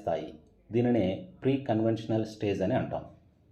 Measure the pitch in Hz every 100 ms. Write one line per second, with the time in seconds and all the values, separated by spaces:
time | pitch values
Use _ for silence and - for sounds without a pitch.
0 | 87 80 - - - _ - 113 120 117
1 | 92 92 - - 131 135 - 110 113 113
2 | - 113 104 - 101 92 95 107 85 80
3 | - - _ _ _